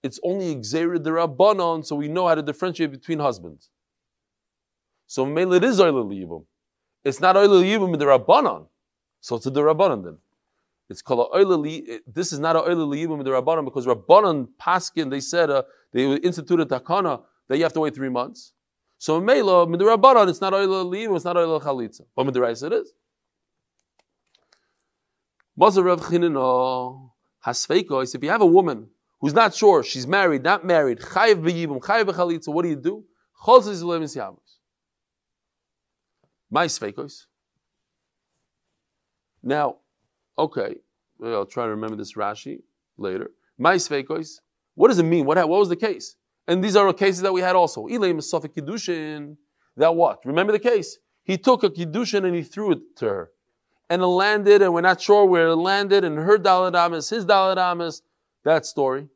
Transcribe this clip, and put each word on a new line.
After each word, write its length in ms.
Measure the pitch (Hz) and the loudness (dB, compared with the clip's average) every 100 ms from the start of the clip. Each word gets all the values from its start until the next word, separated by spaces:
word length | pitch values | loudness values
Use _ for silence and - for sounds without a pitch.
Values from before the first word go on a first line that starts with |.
It's 160 | 139 - | -10 -8
only 340 | 175 196 185 143 | -6 -4 -6 -8
Gzeira 460 | 107 156 170 175 | -6 -4 -2 -4
D'Rabbanon, 800 | 151 165 170 131 196 202 170 165 | -4 -2 -2 2 2 2 -2 -4
so 120 | 151 147 | -6 -8
we 120 | 147 | -6
know 180 | 170 180 | -2 0
how 80 | |
to 80 | 160 | 0
differentiate 480 | 147 143 180 170 160 | -2 -6 -8 -4 -6
between 260 | 135 - 160 | -6 -10 -4
husbands. 520 | 143 104 85 71 _ _ _ _ _ _ _ _ _ _ _ _ _ _ _ | -4 -4 -14 -20 _ _ _ _ _ _ _ _ _ _ _ _ _ _ _
So 200 | - 135 | -6 -4
Mele, 280 | 156 185 | -2 2
it 100 | 180 | 2
is 160 | 226 202 | 2 4
Oila 220 | 180 139 | 2 2
Liyibum. 420 | 107 98 87 82 78 _ _ _ _ _ | -4 -8 -12 -14 _ _ _ _ _ _
It's 160 | 139 131 | -6 0
not 160 | 180 190 | 2 6
Oila 260 | 202 196 | 6 6
Liyibum 360 | 185 214 185 160 | 4 2 0 0
D'Rabbanon. 680 | 147 131 107 233 240 90 80 _ _ _ _ _ | 4 4 6 4 4 -4 -14 _ _ _ _ _
So 160 | - 117 | -8 -6
it's 100 | 131 | -4
a 40 | |
D'Rabbanon 520 | 135 147 156 190 117 | 0 2 2 2 0
then. 160 | 87 78 _ _ _ _ _ _ _ | -8 -18 _ _ _ _ _ _ _
It's 140 | - | -20
called 260 | - 123 123 | -4 -2 0
a 60 | 180 | 2
Oila 240 | 196 175 | 2 2
Li-, 160 | 147 160 | -2 -10
it, 380 | 151 117 - | -14 -16 -12
this 180 | 113 185 | -8 -6
is 60 | 143 | -4
not 180 | 160 160 | -2 -2
a 40 | |
Oila 260 | 165 170 147 | 0 -2 -2
Liyibum 340 | 143 165 151 | -4 -6 -6
D'Rabbanon 420 | 135 131 127 165 139 | -2 -2 -2 -4 -4
because 200 | 135 123 | -6 -4
Rabbanon 600 | 113 - 185 202 156 123 _ | -4 6 6 6 -2 -6 _
Paskin, 520 | - 180 - - 143 | -4 -2 -4 -6 -6
they 100 | 139 | -6
said, 300 | 135 170 160 | -4 -2 0
uh, 120 | 139 127 _ _ | 0 -4 _ _
they 240 | 120 135 139 | -2 0 0
instituted 540 | 175 170 143 175 147 | -2 -4 -2 0 0
Takana 520 | 127 - 180 180 127 _ _ _ | -4 -2 -2 -2 -6 _ _ _
that 100 | 139 | -2
you 60 | |
have 100 | 160 | -2
to 60 | 160 | -2
wait 140 | 156 | -4
three 140 | 131 135 | -4 -6
months. 460 | 127 127 - - _ _ _ _ _ | -6 -6 -12 -20 _ _ _ _ _
So 240 | - 160 | -4 -2
Mele, 460 | 202 269 208 180 170 | 2 2 4 4 2
D'Rabbanon, 600 | 170 202 226 262 247 196 | 2 2 6 6 6 4
it's 120 | 165 | 0
not 140 | 190 | -2
Oila 360 | 196 196 190 180 | 0 0 -2 -4
Liyibum, 260 | 190 226 180 | -6 -4 -4
it's 80 | 170 | -2
not 100 | 175 | -2
Oila 240 | 170 156 | 0 -2
Chalitza. 440 | 147 135 120 - _ - | -4 -6 -8 -12 _ -4
But 100 | 135 | -2
Midoraisa 420 | 123 123 113 143 | 0 -2 -4 -4
it 40 | |
is. 220 | 247 - _ _ _ _ _ _ _ _ _ _ _ _ _ _ _ _ _ _ _ _ _ _ _ _ _ _ - | -4 -6 _ _ _ _ _ _ _ _ _ _ _ _ _ _ _ _ _ _ _ _ _ _ _ _ _ _ 4
Maser 260 | 196 196 | 4 6
Rav 160 | 180 175 | 2 0
Chinino, 1120 | 156 170 170 143 127 127 127 127 127 131 131 _ _ _ - | 0 0 0 0 0 0 0 -4 -8 -14 -20 _ _ _ -10
Hasfeikos, 680 | 123 - 170 190 135 131 131 | -8 -2 -2 -2 -4 -4 -8
if 80 | |
you 60 | 147 | -6
have 100 | 214 | 2
a 60 | 190 | 4
woman 420 | 180 180 117 110 _ _ _ | 4 2 -6 -12 _ _ _
who's 140 | 139 | -2
not 200 | 151 214 | 2 2
sure, 300 | - 208 170 | 4 4 4
she's 200 | 110 131 | 0 -8
married, 380 | 127 196 185 143 | -2 0 2 0
not 220 | 135 190 | 0 -2
married, 340 | 175 170 139 117 | 2 0 2 -4
Chayiv 440 | - 190 226 196 | -6 0 2 2
B'Yibum, 360 | 160 170 165 135 | 0 -4 -6 -8
Chayiv 280 | - 220 196 | -4 -2 -2
B'Chalitza, 420 | 170 180 165 160 | -2 -2 -4 -4
what 140 | 156 | -4
do 80 | 175 | -4
you 60 | 147 | -4
do? 280 | 143 214 214 _ _ _ | -4 -6 _ _ _ _
Chol 180 | - 254 | 6 6
Zizulei 380 | 208 190 170 170 | 4 -8 -6 -6
Misyavos. 380 | 151 135 98 - _ _ _ _ _ _ _ _ _ _ _ _ _ _ _ _ _ _ _ _ _ | -6 -10 -12 -14 _ _ _ _ _ _ _ _ _ _ _ _ _ _ _ _ _ _ _ _ _
My 160 | 123 170 | -2 -2
Sveikos. 600 | - 104 - 143 - _ _ _ _ _ _ _ _ _ _ _ _ _ _ _ _ _ _ _ _ _ _ | -4 -10 -10 -16 -16 _ _ _ _ _ _ _ _ _ _ _ _ _ _ _ _ _ _ _ _ _ _
Now, 320 | 120 147 143 - _ _ _ _ _ - | -4 -2 -2 -6 _ _ _ _ _ -6
okay, 380 | 151 135 107 - _ _ _ _ | -4 -4 -8 -10 _ _ _ _
well, 160 | 113 | -6
I'll 120 | 113 98 | -6 -6
try 180 | - | -6
to 60 | 117 | -6
remember 240 | 107 110 | -6 -8
this 200 | 107 98 | -10 -12
Rashi 480 | 107 104 107 135 - _ _ _ - | -8 -8 -8 -14 -18 _ _ _ -10
later. 340 | 101 92 - _ _ _ | -8 -8 -10 _ _ _
My 200 | 143 190 | 0 0
Sveikos, 640 | 180 147 135 160 160 - _ _ _ | -2 -6 -6 -10 -10 -18 _ _ _
what 140 | - 214 | 4 4
does 100 | 175 | 4
it 60 | |
mean? 200 | 165 170 | 2 2
What, 120 | 139 165 | 2 0
what 240 | 165 185 | 0 0
was 80 | 202 | 0
the 80 | 170 | -2
case? 400 | 220 175 - _ _ _ - | -6 -6 -12 _ _ _ -4
And 160 | 180 | -2
these 100 | 208 | 2
are 180 | 202 196 | 4 4
cases 300 | 185 196 180 | 2 0 0
that 100 | 190 | -2
we 80 | 185 | 0
had 120 | 180 | 2
also. 320 | 185 170 - 107 | 2 2 -2 -8
Ilay 260 | 233 190 | -2 -2
Masafik 420 | 165 156 165 147 | -2 -4 -6 -6
Kiddushin, 840 | - 143 220 - 165 156 151 147 151 _ _ _ - | -12 -10 -10 -6 -8 -8 -12 -14 -20 _ _ _ 0
that 180 | 160 | 2
what? 240 | 170 160 - | 4 0 0
Remember 280 | 123 156 202 | -4 -2 0
the 60 | 208 | 0
case? 400 | 233 226 165 - _ _ | 0 -2 -4 -16 _ _
He 160 | - 185 | -6 -2
took 240 | - 247 | 2 2
a 80 | 202 | 2
Kiddushin 540 | 170 170 170 240 202 | -2 -8 -6 -2 -2
and 100 | 185 | -2
he 80 | 175 | -4
threw 300 | 151 - 208 | -6 -8 -2
it 240 | 156 - _ | -2 -4 _
to 100 | 113 | -6
her. 240 | 98 82 _ _ _ _ _ _ | -6 -10 _ _ _ _ _ _
And 100 | 175 | -2
it 60 | 185 | 0
landed, 560 | 180 202 208 202 208 | 2 0 2 6 6
and 100 | 196 | 6
we're 80 | 170 | 4
not 180 | 180 180 | 2 2
sure 280 | - 208 202 | 4 6 6
where 220 | 180 165 | 4 4
it 80 | 165 | 2
landed, 480 | 175 196 202 196 | 0 0 2 2
and 120 | 180 151 | 2 -4
her 220 | 165 214 | 2 2
Daled 360 | 190 185 185 | 4 2 2
Amis, 360 | 175 170 165 143 | 2 0 -2 -6
his 160 | 226 190 | -6 2
Daled 320 | 196 190 185 | 2 4 0
Amis, 420 | 180 175 170 147 _ _ _ _ | -2 -2 -6 -10 _ _ _ _
that 220 | 147 160 | 0 0
story. 440 | - - 135 135 147 | 0 -4 -2 -2 -10